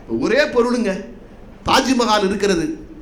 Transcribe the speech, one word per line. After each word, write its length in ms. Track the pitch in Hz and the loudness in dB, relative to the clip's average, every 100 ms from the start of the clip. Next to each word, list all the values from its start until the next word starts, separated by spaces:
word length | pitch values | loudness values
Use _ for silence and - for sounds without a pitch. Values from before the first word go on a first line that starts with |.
| - 117 | -6 -2
ஒரே 200 | 175 254 | 2 2
பொருளுங்க, 480 | 294 247 240 233 196 190 - - - - - - | 2 2 2 0 -2 -4 -10 -16 -20 -20 -20 -8
தாஜ்மஹால் 600 | - 233 247 240 220 214 | 0 2 4 2 2 2
இருக்கிறது. 420 | 190 208 202 170 156 - - - | 2 0 0 0 -2 -6 -12 -18